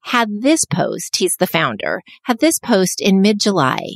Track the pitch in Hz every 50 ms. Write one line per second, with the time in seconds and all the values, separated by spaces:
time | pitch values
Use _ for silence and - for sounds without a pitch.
0 | _ - - 247 233 214 208 208 226 277 320 311 - _ - 180 160 - - -
1 | - - - - 190 175 - - 180 180 - - 160 135 110 101 - - 85 190
2 | - - - - _ - 247 226 - 320 330 - - - 247 190 185 175 - -
3 | - 202 190 190 190 208 214 208 - 214 196 185 143 131 - - - - -